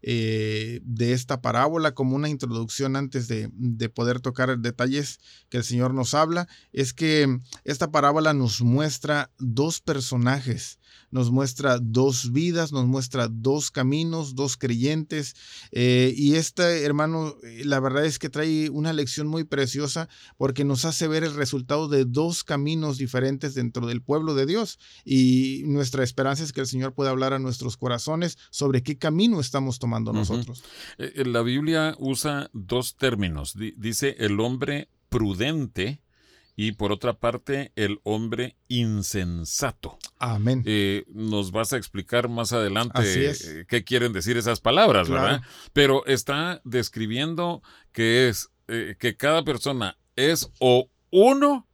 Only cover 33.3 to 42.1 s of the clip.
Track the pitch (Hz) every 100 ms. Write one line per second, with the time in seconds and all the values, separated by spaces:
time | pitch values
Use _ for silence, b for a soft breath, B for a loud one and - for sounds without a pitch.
33.3 | 76 67 98 110 - 107 113 139 135 110
34.3 | 101 117 127 139 143 - _ _ 120 107
35.3 | 92 123 160 123 - 98 147 _ b b
36.3 | b b - 107 107 104 101 123 113 120
37.3 | 120 - 139 135 - 104 104 - 107 113
38.3 | 113 127 _ _ 123 117 107 98 104 90
39.3 | 85 82 - 135 - - - - _ 123
40.3 | 110 107 131 123 107 101 101 - 104 110
41.3 | 107 95 98 113 127 95 101 90